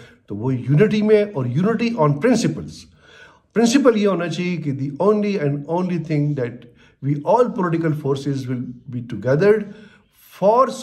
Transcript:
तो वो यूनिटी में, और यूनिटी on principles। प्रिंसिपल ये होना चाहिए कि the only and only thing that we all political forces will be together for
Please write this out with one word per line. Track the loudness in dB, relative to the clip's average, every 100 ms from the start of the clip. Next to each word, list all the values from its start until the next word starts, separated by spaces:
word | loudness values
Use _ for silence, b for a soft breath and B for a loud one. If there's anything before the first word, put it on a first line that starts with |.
| B B _
तो | -6
वो | -4
यूनिटी | -4 0 4 4 4
में, | 4 4 2
और | -4 -2
यूनिटी | 0 0 0 -2 2
on | 2
principles। | 2 2 2 0 -4 -10 -16 -20 B B B B B _
प्रिंसिपल | 0 4 6 6 4
ये | 2
होना | 0 -2
चाहिए | -4 -4 -4
कि | -4
the | -4 -6 -2 0
only | 2 0 -2
and | -2 -4 -4 -4
only | -2 -4 -2
thing | -2 -2 -2
that | -6 -8 -20 b b b -4
we | -4 0
all | 2 2 0
political | -2 0 -2 -2 -2
forces | -4 -4 -6 -6
will | -8 -8 -14 -12 -12
be | -10
together | -6 0 2 4 2 0 B B B B _ _ 0
for | 2 4 2 0